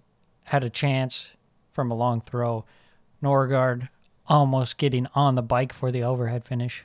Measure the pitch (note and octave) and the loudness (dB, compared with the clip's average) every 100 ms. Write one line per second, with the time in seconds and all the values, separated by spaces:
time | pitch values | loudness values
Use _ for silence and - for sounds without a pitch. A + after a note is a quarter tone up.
0 | _ _ _ _ - C#3+ B2 - C#3+ C3 | _ _ _ _ -2 -2 -2 -2 0 0
1 | C3 - - _ _ _ _ - B2+ A2+ | -2 -6 -10 _ _ _ _ -4 -4 0
2 | A#2+ A#2 - A#2+ A#2+ A2+ - _ _ _ | 0 0 -4 -4 -2 -4 -8 _ _ _
3 | _ _ C#3 C#3 B2+ C3+ B2+ B2 B2+ _ | _ _ 2 2 2 2 2 0 -6 _
4 | _ _ - D3+ C#3 C3 B2 - C#3+ C3 | _ _ 2 4 4 2 -2 -2 0 0
5 | B2 - C#3+ B2+ A#2 B2 C3+ - B2+ B2 | -2 2 2 2 0 0 0 -4 -4 -2
6 | A#2+ B2+ A#2 A#2+ - B2 B2 - | -2 -2 -2 -4 -4 -6 -4 -8